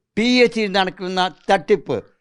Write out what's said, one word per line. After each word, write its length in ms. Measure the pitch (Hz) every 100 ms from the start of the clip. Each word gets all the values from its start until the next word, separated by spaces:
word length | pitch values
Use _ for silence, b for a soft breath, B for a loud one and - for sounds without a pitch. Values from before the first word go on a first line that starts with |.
| _ -
പി 60 |
എച്ച് 380 | 240 254 233 220
ഡി 60 | 208
നടക്കുന്ന 640 | 196 185 - 185 185 185 - -
തട്ടിപ്പ് 520 | 190 - 202 - 120 - _